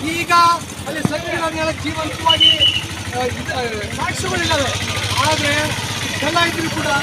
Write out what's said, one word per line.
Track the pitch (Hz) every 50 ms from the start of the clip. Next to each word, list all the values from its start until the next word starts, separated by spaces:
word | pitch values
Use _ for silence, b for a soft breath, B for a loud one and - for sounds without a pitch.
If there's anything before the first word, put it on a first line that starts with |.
| 269 311 330
ಈಗ | 339 339 - 349 339 339 349 339 330 - - - - -
ಅಲ್ಲಿ | 269 311 311 - -
ಸೈನಿಕರನ್ನೆಲ್ಲ | 294 302 339 330 330 339 330 320 320 320 320 320 311 - -
ಜೀವಂತವಾಗಿ, | 302 320 320 311 311 - - - 330 320 - - 320 320 302 - - - - - - - - - - -
ಆ, | 247 254 247 240 240
ಇದು, | 247 240 226 254
ಆ, | 247 233 220 214 208 233 233
ಸಾಕ್ಷಿಗಳಿದ್ದಾವೆ. | 240 330 349 - - - 370 381 359 339 330 320 285 269 226 - - - - - - - - - - 269 302
ಆದ್ರೆ | 311 302 294 285 294 302 302 302 - - - - - - - - 196 185 262
ಎಲ್ಲ | 294 330 339 339 339
ಇದ್ರು | 330 330 330 320 -
ಕೂಡ | 320 311 302 294 285